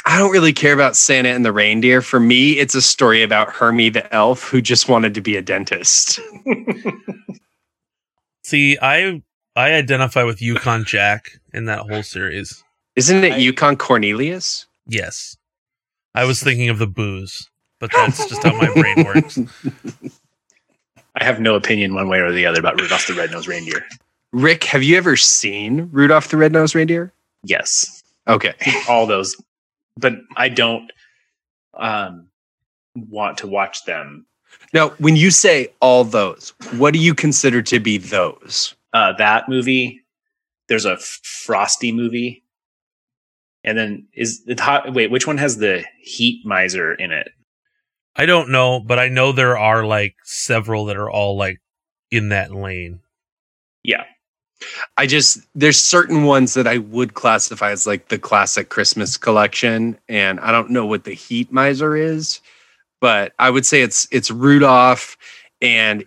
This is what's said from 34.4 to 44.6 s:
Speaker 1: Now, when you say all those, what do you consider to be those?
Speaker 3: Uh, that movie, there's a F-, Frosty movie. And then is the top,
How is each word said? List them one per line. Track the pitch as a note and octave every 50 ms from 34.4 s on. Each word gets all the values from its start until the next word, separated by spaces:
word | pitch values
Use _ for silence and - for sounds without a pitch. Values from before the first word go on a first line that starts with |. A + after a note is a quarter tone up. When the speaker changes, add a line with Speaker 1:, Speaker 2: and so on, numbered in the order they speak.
| _ _ _ _ _ _
Speaker 1:
Now, | - D#3+ D#3 D3 - -
when | D3+ D#3 D#3+
you | D#3 D#3+ F#3+
say | - - - G3 E3 C#3 B2+ - - _
all | B2+ C3 B2 B2+ B2
those, | A2+ G#2+ A2 G2+ F#2 E2 - - - - _ - - B2
what | A#2+ C3+ D3 D3+
do | D#3+
you | D#3+ E3+ D#3+
consider | - - D3+ C#3 - - C3+ A#2+ A#2+
to | A2 - - A#2+
be | G#2+ A2+ G#2+ G2+
those? | F2+ F#2 G#2+ G2 F2+ E2 - - - - - - - - - _ _ _
Speaker 3:
Uh, | - A#2 G#2+ F#2+ F#2+
that | G2 G#2+ G#2+ G#2+ A2+ - -
movie, | C3 C3 B2 C3 C3 B2+ B2+ A#2+ A#2+ - _ _ _ _ _ _ _ _ _ _ _ _ _ -
there's | A#2 A2 G2+
a | G2+
F-, | F#2 - - - - - -
Frosty | - - - - - A2 G2 G2+ - - - B2+ A#2+
movie. | A2+ A#2 A#2+ A#2 A2+ A#2+ A#2+ B2 A#2+ - _ _ _ _ _ _ _ _ _ _ _ _ _ _ _ _ _ _ _ _ _ _ _ _ -
And | G#2+ A2
then | A2+ A2 G#2 G#2 - - _
is | _ - A#2+ A2+ G2+ - _
the | A#2+ B2
top, | A#2